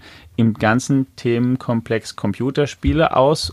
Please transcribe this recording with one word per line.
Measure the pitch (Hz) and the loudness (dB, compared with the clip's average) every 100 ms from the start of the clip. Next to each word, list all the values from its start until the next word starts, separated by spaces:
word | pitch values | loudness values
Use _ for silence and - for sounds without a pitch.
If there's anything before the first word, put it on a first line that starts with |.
| - - - - | -10 -20 -8 0
im | 113 | 0
ganzen | 104 113 120 - 139 131 - | 2 2 2 2 0 -2 -4
Themenkomplex | 120 117 123 127 - 113 - 113 - | -2 0 0 -2 -2 -4 -2 -4 -6
Computerspiele | - 104 98 127 143 139 - 139 147 160 - | -6 -6 -4 -2 -2 -2 -2 0 2 2 4
aus. | 135 160 - | 2 2 -4